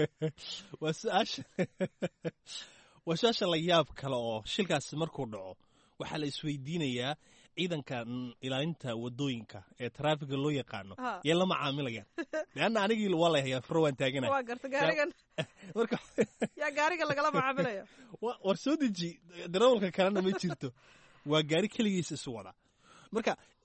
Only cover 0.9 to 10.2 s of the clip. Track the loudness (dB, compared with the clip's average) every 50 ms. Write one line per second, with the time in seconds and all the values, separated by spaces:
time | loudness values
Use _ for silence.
0.9 | -4 -2 -2 0 2 2 2 0 -2 -8 -10 -8 _ -4 -4 -4 _ -4 -6 -6
1.9 | -4 _ -8 -8 -6 _ -8 -8 -8 _ _ -16 -14 -14 -14 -16 -20 -20 -20 -20
2.9 | _ _ _ -4 0 2 4 4 4 2 2 2 2 2 4 4 6 6 4 4
3.9 | -2 -8 -4 -2 -2 0 0 0 -2 -2 -2 -2 -2 -2 0 0 0 -2 -2 -4
4.9 | -4 -4 -4 -4 -4 -6 -6 -6 -6 -8 -10 -12 -14 -16 _ _ _ _ _ _
5.9 | _ -10 -8 -6 -6 -4 -4 -4 -4 -4 -4 -4 -4 -4 -4 -4 -2 -2 0 0
6.9 | 0 -2 -2 -2 -4 -6 _ -18 -20 -20 -20 _ _ -4 -2 -2 -2 -4 -4 -4
7.9 | -6 -6 -4 -4 -6 -6 -6 -8 -8 -8 -6 -4 -2 0 0 -2 -4 -4 -4 -4
8.9 | -4 -4 -4 -6 -4 -2 -2 -2 -2 -4 -6 -10 -14 -16 -16 -18 _ -8 -8 -8
9.9 | -6 -2 0 0 0 0